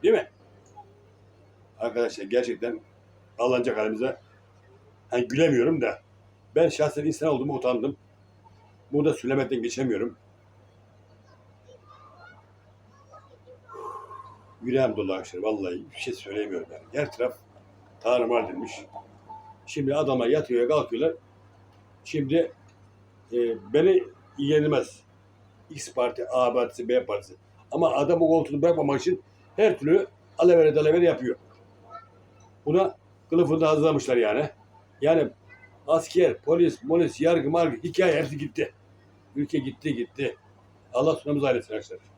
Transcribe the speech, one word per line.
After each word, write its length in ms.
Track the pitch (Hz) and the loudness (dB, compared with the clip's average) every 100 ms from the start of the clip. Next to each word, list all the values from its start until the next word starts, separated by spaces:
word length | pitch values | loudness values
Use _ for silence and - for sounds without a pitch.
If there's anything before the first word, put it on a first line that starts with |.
Değil 120 | 220 | 4
mi? 160 | 220 - _ _ - - - - _ _ _ _ _ _ _ _ _ | 2 0 _ _ -20 -20 -20 -20 _ _ _ _ _ _ _ _ _
Arkadaşlar 460 | 113 113 117 110 | -6 -2 -2 -4
gerçekten 560 | 98 120 120 104 120 110 _ _ _ _ _ - | -2 -2 -2 -6 -6 -8 _ _ _ _ _ -4
ağlanacak 400 | 247 123 123 214 | 0 0 0 -2
halimize. 420 | 214 110 127 - _ _ _ _ _ - _ _ _ | -2 -2 -4 -6 _ _ _ _ _ -20 _ _ _
Hani 180 | 123 120 | -4 -2
gülemiyorum 520 | 135 165 131 123 160 | 2 2 4 2 0
da. 240 | 117 - _ _ _ _ _ | -2 -6 _ _ _ _ _
Ben 140 | 151 165 | 0 0
şahsen 360 | - 151 147 | 2 -4 -2
insan 240 | 151 151 156 | -6 -2 -2
olduğuma 260 | 131 139 | -2 -2
utandım. 420 | 135 127 123 131 - _ _ _ _ - _ _ _ _ | -2 -2 -2 -4 -6 _ _ _ _ -20 _ _ _ _
Bunu 120 | 143 | 0
da 100 | 151 | 0
söylemekten 480 | - 123 135 127 127 | 0 -2 -2 -2 -4
geçemiyorum. 540 | 117 127 131 101 117 - _ _ _ _ _ _ _ _ _ _ _ _ _ _ _ - _ 1077 1077 659 719 719 880 _ _ _ _ _ _ - _ 494 - - 494 - - - - - - - - - | -4 -4 -4 -2 -4 -8 _ _ _ _ _ _ _ _ _ _ _ _ _ _ _ -20 _ -20 -20 -20 -20 -20 _ _ _ _ _ _ _ -20 _ -20 -20 -20 -20 -18 -16 -16 -18 -20 -20 -20 -20 -14
Yüreğim 340 | 120 131 131 101 | -4 -2 -2 -2
dolu 160 | 95 | -6
arkadaşlar. 280 | 92 - 90 | -6 -8 -6
Vallahi 340 | 107 107 92 | -4 -4 -6
hiçbir 260 | 90 82 - | -8 -12 -14
şey 140 | - | -12
söyleyemiyorum 520 | - 101 104 98 90 80 | -12 -10 -8 -6 -8 -10
yani. 100 | - - | -18 -10
Her 200 | 135 147 | -6 -6
taraf 260 | - 123 - _ - - - - - | -4 -6 -6 _ -20 -20 -20 -20 -8
tarumar 440 | 113 123 117 120 | 0 0 2 0
edilmiş. 280 | - 135 - - - - - - - - - - - | -2 -8 -12 -14 -16 -20 -20 -20 -20 -20 -20 -20 -12
Şimdi 280 | 151 135 | -6 -2
adamlar 320 | 147 151 127 117 | 0 0 2 2
yatıyor, 420 | 151 147 120 120 | 0 0 0 2
kalkıyorlar. 460 | 151 - 117 160 - _ _ _ _ _ _ _ _ | 0 0 -2 -2 -2 _ _ _ _ _ _ _ _
Şimdi, 480 | - 156 139 160 165 - - _ _ _ _ _ _ | -8 -6 0 0 0 -6 -20 _ _ _ _ _ _
e, 400 | 120 117 110 101 | -2 -2 -4 -2
beni 320 | 135 180 185 - - - - | 2 4 2 0 -18 -20 -6
ilgilendirmez. 640 | 143 151 151 139 - - _ _ _ _ _ _ _ | 0 2 2 0 -2 -12 _ _ _ _ _ _ _
X 240 | 151 - | -16 -10
parti, 340 | - 120 - 120 | -2 -2 -2 -4
A 220 | 127 123 | 0 2
partisi, 360 | 123 120 - 117 | 0 -2 -6 -2
B 180 | 123 123 | -2 0
partisi. 280 | - - - _ _ _ | -8 -8 -20 _ _ _
Ama 240 | 156 165 | 0 0
adam 280 | 131 143 170 | 0 0 2
o 60 | 160 | 4
koltuğunu 340 | 160 143 143 | 2 0 0
bırakmamak 380 | 165 165 143 139 | 2 2 0 0
için 220 | 180 185 - _ _ - | 0 -4 -6 _ _ 2
her 220 | 214 180 | 2 2
türlü 280 | 143 185 - _ _ - | 2 2 2 _ _ 4
alavere 360 | 175 170 156 | 6 8 6
dalavere 300 | 147 151 165 | 4 4 4
yapıyor. 320 | 175 147 127 - - - - _ - 1077 - _ _ _ - _ 147 | 4 2 -4 -6 -10 -20 -20 _ -20 -20 -20 _ _ _ -20 _ 0
Buna 300 | 175 185 - _ _ _ | 2 2 -2 _ _ _
kılıfını 300 | 165 - 156 | 2 2 4
da 80 | 156 | 4
hazırlamışlar 480 | 156 156 147 - 123 | 4 4 2 0 2
yani. 340 | 110 110 151 - _ - _ _ | 2 0 -2 -8 _ -20 _ _
Yani 280 | 143 165 143 - - - - - - | 2 2 2 -6 -20 -20 -20 -18 0
asker, 520 | 165 165 180 165 - | 0 2 2 2 2
polis, 440 | - 170 170 - | 0 2 2 2
molis, 380 | 131 165 160 - | -2 2 0 2
yargı, 300 | 160 170 139 | 2 2 2
margı, 260 | 165 165 120 | 0 0 -2
hikaye 400 | 175 - 185 151 | -4 0 2 2
hepsi 220 | 120 143 | -2 -6
gitti. 340 | 147 - - _ _ _ _ _ _ 139 | -8 -6 -6 _ _ _ _ _ _ -6
Ülke 220 | 147 151 | -4 -4
gitti, 360 | 131 - 151 | -6 -8 -6
gitti. 420 | 120 120 - 131 - _ _ _ _ _ | -6 -6 -6 -8 -8 _ _ _ _ _
Allah 220 | 123 151 - | 0 0 0
sonumuzu 300 | 147 147 135 | -2 -2 0
hayretsin 280 | 123 - | 0 -2
arkadaşlar. 240 | 107 - - _ | -10 -10 -18 _